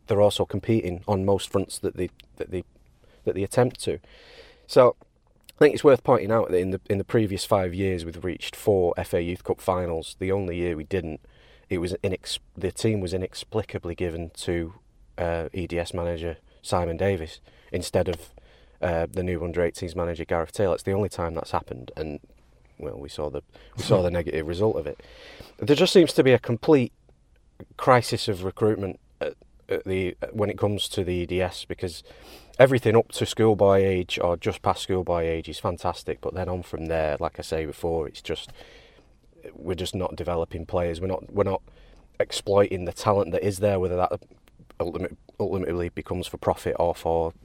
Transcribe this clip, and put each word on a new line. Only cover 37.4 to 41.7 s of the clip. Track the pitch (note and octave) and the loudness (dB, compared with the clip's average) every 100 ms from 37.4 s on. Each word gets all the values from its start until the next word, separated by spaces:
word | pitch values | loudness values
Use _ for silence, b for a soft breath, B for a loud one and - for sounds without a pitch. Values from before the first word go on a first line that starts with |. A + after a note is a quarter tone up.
say | D2+ D#2+ | -6 -4
before, | D#2 C#2 E2+ E2 D2 | -6 -6 -4 -2 -4
it's | - | -8
just, | - D#2+ - B B B B B B B _ _ - | -8 -8 -8 B B B B B B B _ _ -20
we're | E2+ D#2+ | -14 -8
just | F2 F2+ | -6 -4
not | G2 F#2 D#2 | -4 -6 -4
developing | E2+ E2+ E2 E2+ E2 | -4 -2 -4 -6 -4
players. | F2+ F2 E2 | -2 -2 -2
We're | F#2+ | -4
not, | F#2 - | -6 -6
we're | - | -2
not | G2 F#2+ - | 0 -2 -6